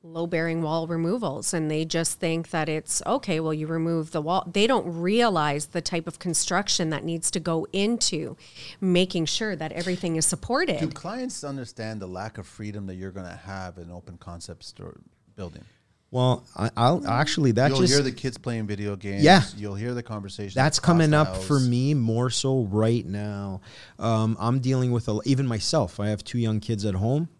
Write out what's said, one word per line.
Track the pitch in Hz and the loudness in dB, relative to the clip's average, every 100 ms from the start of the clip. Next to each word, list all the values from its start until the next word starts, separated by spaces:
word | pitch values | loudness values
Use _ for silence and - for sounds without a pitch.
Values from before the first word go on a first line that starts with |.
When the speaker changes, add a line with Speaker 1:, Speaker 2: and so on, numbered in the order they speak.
Speaker 1:
low-bearing | 165 165 170 170 165 165 | -8 -6 -2 0 0 0
wall | 156 165 165 | 0 0 0
removals, | 165 165 247 190 135 - | 0 0 0 -2 -4 -2
and | 170 156 | -2 0
they | 156 | -2
just | 160 165 165 - | 0 0 -2 -2
think | 165 165 165 | -2 -2 -2
that | 165 156 | -2 -2
it's, | 156 - - | -4 -2 -4
okay, | - 262 - 160 | 0 -2 0 -2
well, | 160 | 0
you | 156 156 | -2 -2
remove | 165 165 165 160 | 0 0 0 0
the | 165 | -4
wall. | 151 180 175 | 0 0 0
They | 202 220 | 2 4
don't | 247 - 165 | 4 0 -2
realize | 175 220 233 175 151 147 - | 2 4 4 4 2 0 -2
the | 170 | -6
type | - 170 165 | -2 -4 -4
of | - | -6
construction | 180 156 - 185 196 - 160 | -2 -2 0 0 0 0 0
that | 151 | 0
needs | 160 165 - | -2 -2 -2
to | 175 | -2
go | 165 165 196 | 0 -2 -2
into | 190 202 233 - 160 156 - - - - - | 0 0 2 0 -2 -6 -10 -18 -18 -18 -2
making | 190 175 185 180 156 | 2 4 4 0 0
sure | - 220 170 | -2 -2 -4
that | 156 | -6
everything | - 175 180 175 160 | -4 -4 -2 0 0
is | |
supported. | 151 185 - 254 349 - | 0 -2 -2 0 0 0
Speaker 2:
Do | 160 | -2
clients | - 170 240 254 - | -4 -10 -8 -8 -8
understand | 143 139 120 - 110 110 | -8 -8 -10 -8 -8 -6
the | 92 | -8
lack | 90 107 - | -8 -8 -10
of | 95 | -14
freedom | - 104 104 98 | -10 -8 -8 -8
that | |
you're | 92 95 | -8 -10
gonna | 95 90 87 | -10 -12 -14
have | 90 95 92 85 | -12 -10 -10 -12
in | 85 | -14
open | 87 - 87 | -14 -16 -16
concept | - 87 - 85 | -14 -14 -14 -16
store | - - 90 - - _ _ - | -16 -16 -16 -16 -20 _ _ -14
building? | 90 - - _ _ _ _ | -12 -12 -20 _ _ _ _
Speaker 3:
Well, | 127 127 123 - - | 0 2 2 -4 -4
I, | 104 | -4
I'll | - 120 180 - | 2 2 4 0
actually, | 117 151 - 139 | 0 0 2 2
that | 110 139 | 4 4
Speaker 2:
You'll | 135 | 4
Speaker 3:
just | 185 | 4
Speaker 2:
hear | 143 | 4
the | 131 | 2
kids | 123 131 - | -2 -8 -6
playing | - 117 104 | -6 -4 -4
video | 101 104 98 | -4 -4 -6
games. | 101 98 | -6 4
Speaker 3:
Yeah. | 151 185 - 107 | 8 8 6 -6
Speaker 2:
You'll | 104 | -8
hear | 98 120 | -6 -4
the | 123 | -6
conversations | 117 107 98 98 101 | -6 -8 -8 -10 -4
Speaker 3:
That's | 110 147 - | 2 2 4
Speaker 2:
across | - | 4
Speaker 3:
coming | 170 156 | 6 6
Speaker 2:
the | 151 | 6
Speaker 3:
up | 151 - | 4 -2
for | - 143 | 0 2
Speaker 2:
house. | 127 | 4
Speaker 3:
me | 120 135 | 2 2
more | 151 113 113 123 | 2 2 2 0
so | - 135 135 | 0 0 2
right | 104 104 110 120 | 2 2 4 2
now. | 78 101 104 101 98 90 - - - - | 0 -6 -4 -6 -6 -8 -12 -20 -20 -4
Um, | 117 110 110 110 | 0 2 2 0
I'm | 113 131 | 0 0
dealing | 127 131 127 | 2 0 2
with, | 120 113 | 0 0
a, | 107 - | -2 2
even | 135 135 | 2 2
myself, | 110 - 160 90 - | -2 0 0 0 -2
I | 104 | -2
have | 104 | -2
two | - 120 | -4 -2
young | 113 107 | 0 0
kids | - 107 104 | -2 -2 0
at | |
home. | 92 110 143 165 | 0 2 0 -2